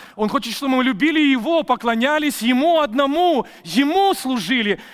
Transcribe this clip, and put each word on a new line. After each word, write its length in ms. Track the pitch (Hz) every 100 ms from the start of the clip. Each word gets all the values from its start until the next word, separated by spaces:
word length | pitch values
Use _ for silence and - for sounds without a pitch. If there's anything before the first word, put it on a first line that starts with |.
| - -
Он 120 | 214
хочет, 260 | 269 233
чтобы 220 | 202 277 262
мы 80 |
любили 360 | 254 190 302 311
Его, 420 | 285 254 254 330
поклонялись 800 | 240 247 233 226 262 302 294 -
Ему 380 | 226 254 320 320
одному, 680 | 285 247 277 311 359 277 - -
Ему 500 | 170 190 285 370 392
служили. 680 | - 262 247 170 247 208 185 -